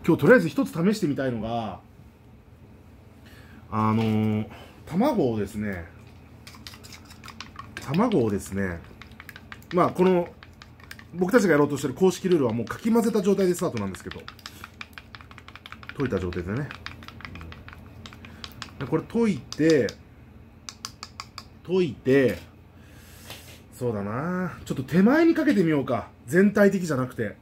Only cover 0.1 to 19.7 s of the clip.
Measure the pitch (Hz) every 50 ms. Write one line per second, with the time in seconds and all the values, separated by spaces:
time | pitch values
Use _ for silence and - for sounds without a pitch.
0.1 | 160 - 139 165 247 240 170 156 - - 262 - - 160 165 202 214 208 - 151
1.1 | 135 135 135 131 120 110 104 113 117 117 110 101 90 85 - - - - - -
2.1 | - - - - - - - - - - - - - - - - - - - -
3.1 | - - - - - - - - - - - - 101 107 107 110 107 113 113 110
4.1 | 107 107 107 107 107 107 110 - - - - - - - - - 151 180 240 302
5.1 | 262 208 151 123 113 107 101 - - 107 107 104 95 85 85 - - - - -
6.1 | - - - - - - - - - - - - - - - - - - - -
7.1 | - - - - - - - - - - - - - - - 131 139 175 226 254
8.1 | 208 156 117 107 101 95 - - 98 98 98 92 85 82 - - - - - -
9.1 | - - - - - - - - - - - - 170 180 165 123 - - 185 185
10.1 | 185 175 175 - - - - - - - - - - - - - - - - -
11.1 | - 170 185 180 247 240 202 185 151 143 147 143 143 139 151 139 127 - 190 185
12.1 | 180 - - 185 180 156 135 113 107 120 113 - - - - 226 220 233 202 233
13.1 | - 214 180 202 196 190 196 180 175 175 180 151 113 113 101 95 90 - - 92
14.1 | - 85 85 - - - - - - - - - - - - - - - - -
15.1 | - - - - - - - - - - - - - - - - - - 139 120
16.1 | 107 92 87 90 85 92 85 87 104 131 147 127 - - - - - - - -
17.1 | - - - - - - - - - - - - - - - - - - - -
18.1 | - - - - - - - - - - - - - - 139 123 151 160 156 -
19.1 | - 226 233 220 180 127 - - - - 147 160